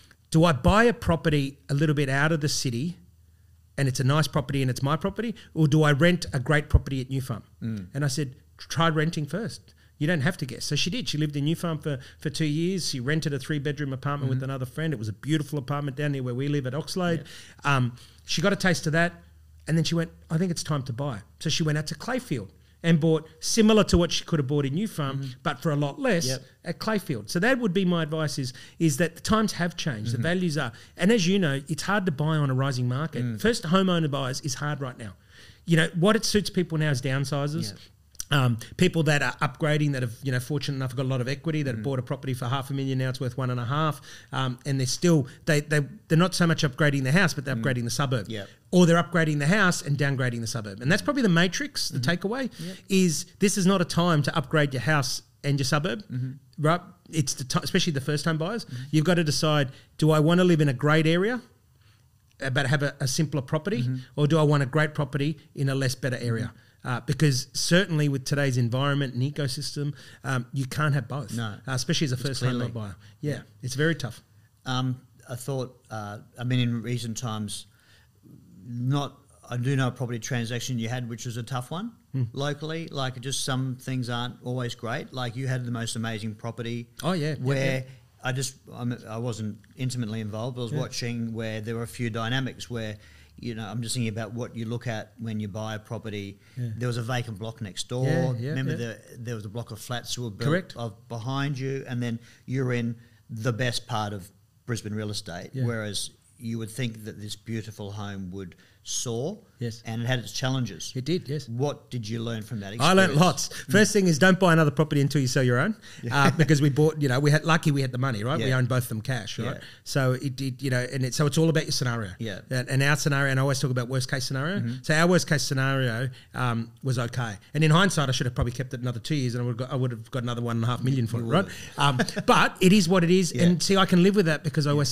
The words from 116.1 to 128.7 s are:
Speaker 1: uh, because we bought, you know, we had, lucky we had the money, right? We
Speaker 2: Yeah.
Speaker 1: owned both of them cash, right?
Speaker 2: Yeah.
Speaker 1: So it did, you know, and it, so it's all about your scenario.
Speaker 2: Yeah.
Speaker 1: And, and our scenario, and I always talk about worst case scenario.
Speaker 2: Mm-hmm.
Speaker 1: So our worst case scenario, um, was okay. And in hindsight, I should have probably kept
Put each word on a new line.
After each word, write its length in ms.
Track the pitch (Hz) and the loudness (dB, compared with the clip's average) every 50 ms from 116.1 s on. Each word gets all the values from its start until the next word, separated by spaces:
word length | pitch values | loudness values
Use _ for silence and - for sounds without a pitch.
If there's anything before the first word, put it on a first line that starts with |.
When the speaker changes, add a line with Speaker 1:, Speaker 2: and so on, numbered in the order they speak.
| 131 143 139 | 2 6 6
Speaker 1:
uh, 80 | - | 6
because 300 | - 165 147 135 160 135 | 6 4 4 4 6 6
we 80 | 151 143 | 6 4
bought, 300 | 123 147 151 156 156 156 | 4 6 4 4 4 2
you 100 | 147 127 | 0 2
know, 100 | 120 139 | 2 4
we 100 | 147 143 | 4 4
had, 140 | 147 156 - | 4 4 4
lucky 280 | 165 160 170 - 156 | 4 2 4 4 2
we 100 | 139 139 | 2 2
had 100 | 135 131 | 0 -2
the 60 | 127 | -2
money, 260 | 127 131 135 117 101 107 | -2 -2 -2 -2 -2 -2
right? 140 | 123 143 117 | -2 -2 0
We 60 | 110 | 2
Speaker 2:
Yeah. 120 | 127 131 | 2 2
Speaker 1:
owned 120 | 131 127 120 | 2 2 2
both 140 | 131 123 123 | 2 0 0
of 60 | - | -2
them 120 | 113 110 | -6 -6
cash, 360 | - - 131 113 98 - - | -4 -4 -6 -6 -6 -8 -8
right? 200 | - - 127 - | -6 -6 -6 -6
Speaker 2:
Yeah. 100 | - - - - - - | -8 -12 -18 -20 -18 -12
Speaker 1:
So 300 | - - 143 131 127 127 | -4 -2 0 2 2 0
it 240 | 127 143 139 131 | 0 -2 -6 -6
did, 240 | - 135 135 123 123 139 | -4 -6 -6 -6 -4 -4
you 60 | 135 | -2
know, 100 | 127 123 123 127 | 0 0 -2 -2
and 120 | 135 135 127 | -4 -4 -4
it, 100 | 123 - | -2 0
so 120 | - 151 | 2 2
it's 100 | 143 135 | 2 4
all 120 | 160 160 165 | 4 4 4
about 140 | 147 156 - | 4 2 0
your 80 | - - | 0 -2
scenario. 380 | - 127 123 117 117 107 92 92 - | -2 0 -2 -2 -2 -6 -8 -8 -8
Speaker 2:
Yeah. 200 | 113 107 92 - - - | -8 -8 -8 -8 -8 -4
Speaker 1:
And, 200 | 131 127 120 139 | -4 -4 -2 0
and 120 | 135 131 | 2 2
our 140 | 139 143 151 | 4 4 2
scenario, 340 | 147 - 160 143 139 143 139 | 2 2 0 2 2 2 2
and 80 | 135 131 | 2 2
I 20 | |
always 180 | 135 143 135 131 | 2 2 2 0
talk 100 | 147 127 | 0 0
about 200 | 127 127 120 120 | 0 0 -2 -2
worst 200 | 131 131 127 - | -2 -4 -2 -2
case 140 | 139 131 127 | -4 -4 -4
scenario. 360 | - 135 131 143 170 202 208 | -4 -4 -2 -2 -2 -2 -2
Speaker 2:
Mm-hmm. 120 | 117 117 123 131 | -2 -2 -4 -6
Speaker 1:
So 120 | - - 156 | -2 0 2
our 120 | 156 170 | 4 6
worst 200 | 180 180 165 - | 6 6 4 4
case 160 | - 160 135 - | 2 0 0 0
scenario, 640 | - 139 135 135 135 135 135 131 120 110 117 131 127 127 - - - - | 0 0 0 2 2 2 2 0 0 0 -2 -4 -6 -6 -10 -20 -12 -6
um, 380 | 120 127 123 117 117 117 117 - - | -2 -2 0 0 -2 -4 -6 -10 -8
was 160 | - 135 123 | -4 -2 -2
okay. 380 | 127 120 113 - 131 120 110 98 - - - - | 0 -2 -2 -2 -4 -4 -4 -6 -10 -14 -6 0
And 100 | 147 160 | 4 6
in 60 | 156 | 6
hindsight, 360 | 156 175 202 180 - 165 139 | 8 6 6 4 4 2 2
I 60 | 135 127 | 2 0
should 140 | - 131 | 0 0
have 80 | 123 - | -2 0
probably 180 | 147 123 120 - | 0 -2 0 -2
kept 200 | - 131 131 | -4 -6 -6